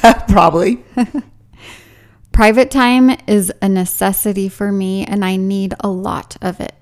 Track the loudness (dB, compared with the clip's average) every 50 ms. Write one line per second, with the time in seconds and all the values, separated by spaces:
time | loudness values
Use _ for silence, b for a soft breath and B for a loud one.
0 | 4 4 4 2 2 2 4 4 4 4 2 2 0 0 -2 -4 -6 _ -4 -4
1 | -4 -4 -4 -8 -10 -10 -16 -20 _ _ _ -20 -20 -20 -20 -20 -20 _ _ _
2 | _ _ _ _ _ _ 2 4 4 4 4 4 2 2 2 2 2 4 4 4
3 | 4 4 2 0 0 0 0 0 0 -2 -6 -4 -2 0 0 0 -2 -4 -4 -2
4 | -2 -2 -2 -2 -4 -4 -4 -4 -4 -6 -6 -6 -4 -4 -2 -2 -4 -4 -4 -6
5 | -6 -4 -4 -4 -2 -2 -2 -2 -2 -2 -2 -2 -4 -6 -6 -6 -6 -6 -6 -4
6 | -6 -6 -6 -8 -10 -14 -14 -10 -8 -8 -8 -8 -10 -12 -14 _